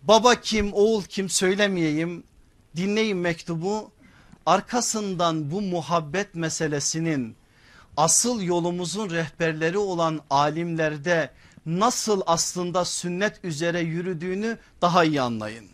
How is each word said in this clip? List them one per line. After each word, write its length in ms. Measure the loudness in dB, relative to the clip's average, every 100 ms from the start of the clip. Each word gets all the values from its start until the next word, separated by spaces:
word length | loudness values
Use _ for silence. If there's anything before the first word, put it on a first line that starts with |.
Baba 340 | 6 6 6 4
kim, 380 | 0 -2 0
oğul 300 | 2 2 2
kim 260 | -2 -6 -2
söylemeyeyim. 920 | 0 0 2 0 2 0 0 -4 -6 -16 _ _ _ _ -6
Dinleyin 420 | -2 0 0 0
mektubu. 760 | -2 -4 -6 -4 -2 -4 -6 _ -20 -20 -20 -6 2
Arkasından 1040 | 2 2 -2 0 -2 -4 0 0 0 -2
bu 100 | -4
muhabbet 760 | -2 -4 0 -2 0 -4 -4 -4
meselesinin 1000 | -4 -2 -2 -2 -2 -2 0 0 -2 -10 _ _ -20 -20 -10 0
asıl 440 | 4 4 2 0
yolumuzun 680 | 0 0 0 -2 -4 -4 -4
rehberleri 680 | -4 -6 -2 -2 0 -2 0
olan 440 | -2 0 0 -2 0
alimlerde 1000 | 2 2 0 -4 -2 -2 -2 0 0 0 -8 -20 -14 -4
nasıl 560 | 2 2 2 0 0 2
aslında 600 | 0 0 -4 -2 -2 -2
sünnet 540 | -4 -6 -2 -4 -4
üzere 360 | -8 -4 -2 -2
yürüdüğünü 760 | -2 -4 -4 -6 -4 -4 -4 -6 -12 0
daha 220 | 4 6
iyi 180 | 4 4
anlayın. 440 | 0 -2 -6 -10 -18